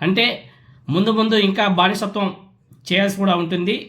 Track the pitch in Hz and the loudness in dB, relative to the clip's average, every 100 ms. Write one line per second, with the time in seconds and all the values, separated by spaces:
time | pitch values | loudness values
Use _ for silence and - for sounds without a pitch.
0 | 160 196 240 - - - - - - 156 | -2 2 0 -2 -12 -20 -20 -18 -4 0
1 | 208 220 220 220 196 190 208 180 185 196 | 2 2 2 2 2 2 0 2 2 0
2 | 202 208 190 - - _ _ - - 180 | -4 -4 -4 -6 -20 _ _ -20 -4 0
3 | 196 190 196 175 170 175 175 233 | 0 0 0 0 0 -2 -2 -4